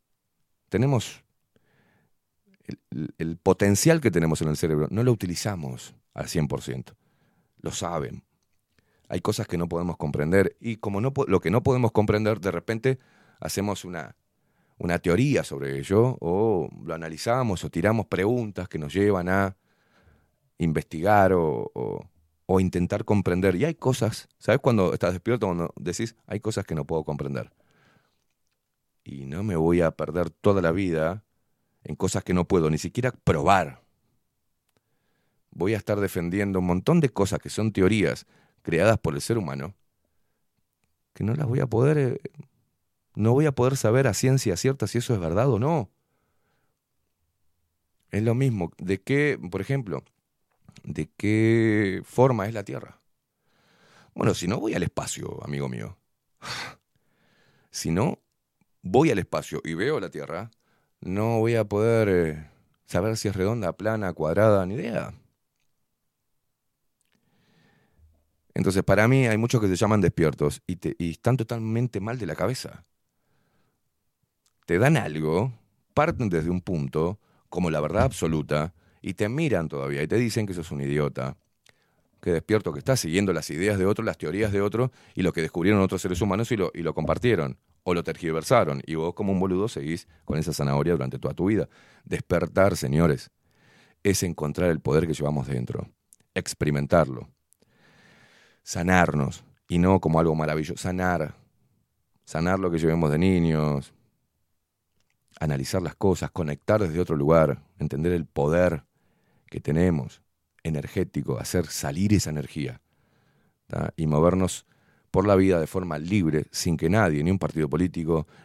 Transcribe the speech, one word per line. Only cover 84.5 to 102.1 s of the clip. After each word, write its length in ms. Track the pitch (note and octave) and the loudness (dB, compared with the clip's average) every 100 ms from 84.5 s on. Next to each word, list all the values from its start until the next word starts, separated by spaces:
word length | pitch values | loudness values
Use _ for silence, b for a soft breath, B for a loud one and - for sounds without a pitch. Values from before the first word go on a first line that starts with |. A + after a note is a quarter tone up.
de 100 | G2+ | 0
otro, 300 | G2+ A2 B2+ - b | 0 0 -2 -6 b
y 80 | b | b
lo 100 | F2+ | -2
que 100 | E2 | 0
descubrieron 400 | D#2+ F2 F2+ G#2 | -4 0 4 4
otros 180 | F#2 F#2+ | 4 0
seres 200 | F#2 F2 | -2 -2
humanos 320 | G#2 F#2+ A#2 | 0 0 -2
y 40 | A2 | -2
lo, 140 | F2 | -2
y 80 | - | -4
lo 120 | D#2+ | -6
compartieron, 640 | D#2+ D#2 D#2+ B2 F#2+ C#2 B1 _ _ | -2 0 0 2 2 0 -8 _ _
o 100 | F2+ | -2
lo 100 | F2 | -2
tergiversaron, 800 | E2 D#2 E2 D#2+ - B2 D#2+ C#2 - | -2 -6 -4 -2 2 4 4 -2 -6
y 80 | |
vos 200 | D#2+ E2 | -4 -4
como 180 | - G2+ | -4 -2
un 80 | F#2+ | 0
boludo 280 | F#2+ F#2 A2+ | 0 0 -2
seguís 400 | - C#2+ E2+ - b | -4 -6 -6 -10 b
con 140 | b D2+ | b -4
esa 140 | D#2+ | -2
zanahoria 400 | D2 C#2+ C#2+ D#2 | -2 0 0 2
durante 260 | E2 C2 C2+ | 0 -2 -6
toda 160 | - | -6
tu 120 | C#2+ F#2 | -2 0
vida. 220 | G#2 - b b b | 0 -2 b b b
Despertar, 720 | b E2+ - E2+ E2+ G2 G2 E2+ | b -6 -2 -2 0 4 4 2
señores, 540 | C2 D2+ E2 C#2 - _ b b b b b b | 0 2 4 2 -4 _ b b b b b b
es 180 | G2+ F#2 | -2 0
encontrar 480 | F2+ D#2 D2+ D2 F2+ | -2 -4 -4 0 0
el 100 | D2 | 0
poder 260 | - D#2 E2 | 2 2 2
que 60 | |
llevamos 360 | D2+ D2 D2+ C2 | 0 -2 -2 -4
dentro, 420 | B1+ A#1+ - - _ _ _ _ | -6 -6 -8 -10 _ _ _ _
experimentarlo, 920 | F#2 - - D2+ D2 C#2 E2+ C#2 B1+ - _ _ _ b b b b b b b b b b | -8 -6 -4 -2 0 2 2 2 -2 -14 _ _ _ b b b b b b b b b b
sanarnos, 840 | - F2+ F2 F2+ D#2+ D2 C#2 - - _ - | -10 -2 4 4 4 2 -2 -4 -16 _ -2
y 80 | F2 | 2
no 240 | F2+ F#2+ | 4 4
como 180 | D#2+ D#2+ | 4 4
algo 160 | E2 | 4
maravilloso, 460 | D#2 D#2 D#2 D#2 - | 2 -2 -2 -4 -6
sanar, 560 | F#2+ F#2 F2+ E2+ D2+ - _ _ _ _ _ _ _ | -6 -2 0 0 -4 -10 _ _ _ _ _ _ _